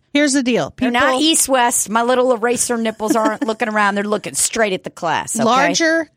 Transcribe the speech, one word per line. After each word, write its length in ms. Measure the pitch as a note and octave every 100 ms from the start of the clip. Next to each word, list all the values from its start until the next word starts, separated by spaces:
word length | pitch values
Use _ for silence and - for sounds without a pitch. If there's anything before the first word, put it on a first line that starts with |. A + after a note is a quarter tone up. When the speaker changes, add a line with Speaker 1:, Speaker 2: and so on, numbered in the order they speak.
| _
Speaker 1:
Here's 220 | C#4+ D4
the 100 | C#4
deal. 280 | B3 A3 C#3 -
Speaker 2:
They're 160 | B3+
not 220 | A#3+ C#4
Speaker 1:
People 60 | C4
Speaker 2:
east-west. 680 | D#4 D#4+ - C4 A#3+ - -
My 140 | A3+
little 280 | A#3+ B3+ B3+
eraser 440 | A#3+ A#3 A#3+ - A#3
nipples 400 | A3+ A3 G#3+ A3
aren't 260 | A3 G#3+
<laughs> 40 | D4
looking 220 | G#3+ A#3
around. 280 | G#3+ G3+ G3+
They're 80 |
looking 300 | G3+ G#3 -
straight 380 | C3+ - A3+ G#3+
at 120 | F#3
the 60 | -
class, 440 | - E3+ B2 -
okay? 100 | A3+
Speaker 1:
Larger 640 | A3+ B3+ C#4 C#4 D#4+ E4 D#4